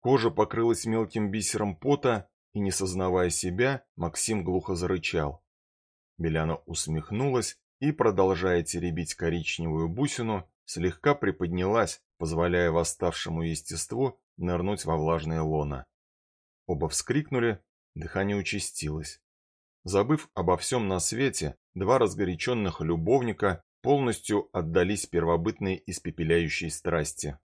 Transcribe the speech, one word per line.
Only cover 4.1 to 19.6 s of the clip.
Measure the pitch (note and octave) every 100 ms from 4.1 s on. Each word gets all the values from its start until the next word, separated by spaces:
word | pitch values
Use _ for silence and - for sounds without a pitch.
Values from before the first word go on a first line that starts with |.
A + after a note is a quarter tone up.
| - - A2
глухо | F2 F#2 F2
зарычал. | F2+ F2+ F#2 - E2+ D2 C#2 _ _ _ _ _ _ _ _
Беляна | E2 D#2+ D#2+ D#2 -
усмехнулась | E2 - D#2 D2+ G#2+ C#3 B2+ G#2+ - _ _
и, | C#3+
продолжая | D3+ A#2+ F#2+ F#2+ F2+ F#2 F2
теребить | E2+ E2+ F2 E2 E2
коричневую | - E2 E2+ D#2+ - E2 D#2 E2
бусину, | F#2+ C#3+ - A2+ G#2 E2+ _ -
слегка | - F2 - C#3+
приподнялась, | C#3+ G2+ F2 F2 F2+ F#2 A2+ G2+ - _ _
позволяя | E2 E2 F2 F2 F2
восставшему | E2 E2+ - F2+ - - E2
естеству | E2 D#2+ - D#2+ - A#2 C3+ - _ -
нырнуть | F2+ F2 F2+ G#2
во | D#2+ D#2+
влажное | D#2 E2 D#2 D#2+
лоно. | D#2 D#2 D2 C2+ - _ _ _ _ _ _ _ -
Оба | D#2+ D#2
вскрикнули, | - - C3 D3+ C3 A#2 G#2 _ _ _
дыхание | - D#2+ G2 G2 G2+
участилось. | F#2 G#2 - - D2+ D2+ D#2 - _ _ _ _